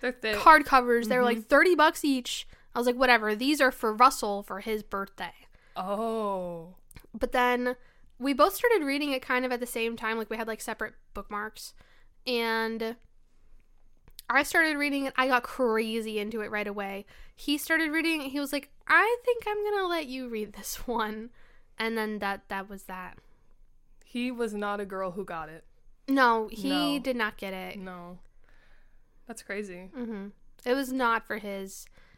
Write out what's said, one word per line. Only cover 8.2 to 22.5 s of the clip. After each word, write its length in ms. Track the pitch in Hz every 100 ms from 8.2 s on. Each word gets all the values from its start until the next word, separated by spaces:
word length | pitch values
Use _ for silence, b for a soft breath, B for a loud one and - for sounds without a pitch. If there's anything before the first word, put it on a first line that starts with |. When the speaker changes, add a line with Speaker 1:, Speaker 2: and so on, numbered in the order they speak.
| 269
Speaker 2:
both 200 | 262 302 -
started 280 | 480 427
reading 280 | 277 285 294
it 80 | 262
kind 240 | - 254 254
of 60 |
at 80 | 247
the 40 | 247
same 300 | 233 226 233
time. 200 | 220 226
Like, 120 | 214
we 60 | 226
had, 100 | 220
like, 120 | 185
separate 320 | - 214 214 - -
bookmarks. 600 | 208 - 208 214 - - - b b b - 254
And 680 | 233 226 226 226 226 226 240 - - _ - - - _ - - - - - -
I 140 | 254
started 340 | 294 349 320 285
reading 280 | 285 277 269
it. 80 | -
I 100 | 262
got 160 | 247
crazy 760 | 240 - 247 220 226 226 220 214
into 220 | 208 226
it 100 | 208
right 160 | 208 208
away. 380 | 202 196 196 - b b b
He 220 | - 285
started 340 | - 320 320
reading 300 | 320 330 320
it. 80 | 269
He 100 | 285
was 120 | 285
like, 160 | 285 - - -
"I 300 | 320 415 480 494
think 180 | 466 440
I'm 160 | 415
gonna 240 | 415 403 370
let 180 | 330 262
you 220 | 262 247
read 240 | 220 208
this 220 | 202 - -
<laughs> 100 | -
one." 420 | 226 214 220 233 b b b b -
And 200 | 226 226
then 220 | 214 214
that, 280 | 202 196
that 200 | -